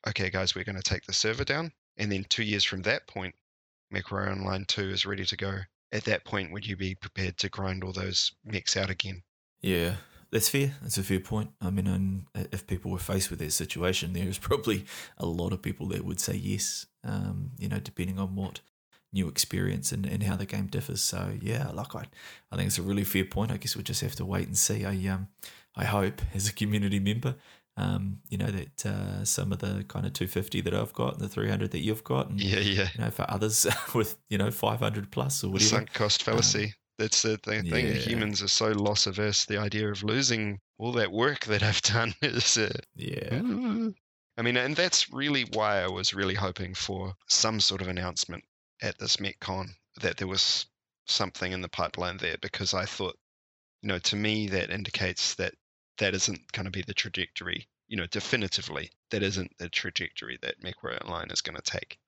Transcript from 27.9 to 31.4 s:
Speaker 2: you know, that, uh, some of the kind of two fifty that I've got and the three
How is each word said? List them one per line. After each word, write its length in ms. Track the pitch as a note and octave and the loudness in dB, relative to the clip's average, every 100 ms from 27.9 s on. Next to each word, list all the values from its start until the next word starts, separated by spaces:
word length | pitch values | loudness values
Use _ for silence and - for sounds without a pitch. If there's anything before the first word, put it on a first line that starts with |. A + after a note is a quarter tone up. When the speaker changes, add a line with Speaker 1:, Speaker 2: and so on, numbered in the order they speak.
| F#2+ F#2+ G2 - | 2 0 -4 -6
Speaker 2:
you 100 | F#2+ | -2
know, 120 | G2 | 0
that, 360 | G2 - - G2+ | -2 -6 -6 -4
uh, 380 | G2 F#2+ F#2+ | -2 -2 -2
some 280 | G2+ - F#2+ | 0 0 0
of 60 | F#2+ | 0
the 260 | G2 G2 G2 | 0 -2 -4
kind 200 | G2 F#2+ | -2 -4
of 80 | |
two 120 | - F#2 | -2 -2
fifty 360 | - G2 F#2+ | 0 -2 -2
that 100 | F2 | 0
I've 200 | F#2+ A2 | 0 0
got 200 | - - | 0 -2
and 60 | - | 0
the 60 | G2+ | -4
three 220 | - | -2